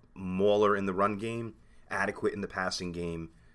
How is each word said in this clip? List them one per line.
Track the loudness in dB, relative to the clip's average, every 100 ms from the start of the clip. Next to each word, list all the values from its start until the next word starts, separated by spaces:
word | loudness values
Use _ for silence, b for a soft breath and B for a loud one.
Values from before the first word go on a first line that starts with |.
| -20
mauler | -10 -4 2 4 6 6 4
in | 0
the |
run | 2 0 0
game, | -4 -6 -8 -12 b b b
adequate | -2 -2 0 -2
in | -2
the | -6
passing | -4 -4 -2 -6
game. | -4 -6 -6 -10 b b